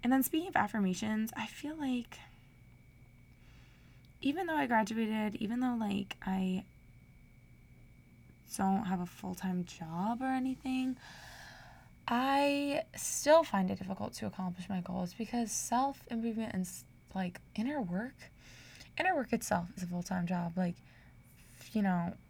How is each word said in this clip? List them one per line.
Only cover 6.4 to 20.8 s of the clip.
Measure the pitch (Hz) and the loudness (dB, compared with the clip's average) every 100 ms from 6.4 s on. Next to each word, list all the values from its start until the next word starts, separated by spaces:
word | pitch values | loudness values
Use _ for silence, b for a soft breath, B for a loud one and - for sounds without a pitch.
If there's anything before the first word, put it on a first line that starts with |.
| 185 185 - - - - - - - - - - - - - - - - - - - - | 2 0 -4 -18 -20 -20 -20 -20 -20 -20 -20 -20 -20 -20 -20 -20 -20 -20 -20 -20 -14 0
don't | 196 196 | 2 2
have | 202 185 | 2 -2
a | 175 | -4
full-time | - 190 180 185 180 | -8 -10 -4 -2 -2
job | 175 - 160 165 202 233 | -4 -8 -8 -2 -2 0
or | 262 | 0
anything, | 262 254 262 262 262 262 254 B B B B B B B B B - - | 0 -2 -4 -2 0 0 -4 B B B B B B B B B -10 0
I | 233 269 277 285 285 285 285 - | 2 4 6 6 4 2 0 -2
still | - - - 285 320 | -6 -4 0 8 8
find | 311 196 185 | 8 2 2
it | 190 | 0
difficult | 185 190 208 | -4 -6 -6
to | - 214 | -4 -6
accomplish | - 185 180 180 | -4 -6 -6 -4
my | 185 | -4
goals | 175 180 180 | -2 -2 -4
because | - 220 240 226 | -4 -4 -2 -2
self-improvement | - - 240 277 269 - 226 233 220 226 | -2 2 2 2 -2 -6 -2 -2 -2 -2
and | 185 | -2
s-, | 185 - - - - | -2 -6 -16 -20 -8
like, | 190 180 - - - | -4 -4 -6 -10 -4
inner | 233 294 | 0 0
work, | 190 175 247 - - B B B B B B - | 0 -2 -2 -8 -20 B B B B B B 0
inner | 349 | 4
work | 320 240 | 4 2
itself | 233 - 175 175 - | 0 2 0 0 -6
is | |
a | 175 | -4
full-time | 175 175 185 175 | -2 0 0 2
job. | 180 170 170 | 0 0 2
Like, | 180 175 | 0 0